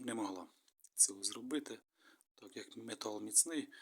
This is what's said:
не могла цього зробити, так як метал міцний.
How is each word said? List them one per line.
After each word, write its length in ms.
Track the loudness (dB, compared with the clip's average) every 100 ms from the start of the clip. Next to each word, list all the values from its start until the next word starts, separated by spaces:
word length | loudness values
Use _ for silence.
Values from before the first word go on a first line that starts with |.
не 140 | -4
могла 320 | -2 -2 -4 -10 _ _ _ -2
цього 300 | 4 4 4
зробити, 540 | -6 -6 -4 -4 -4 -10 -14 _ -20 -20 _
так 220 | _ -14 -12
як 200 | -12 -10
метал 440 | -8 -4 -4 -4
міцний. 480 | 4 6 6 2 -4 -10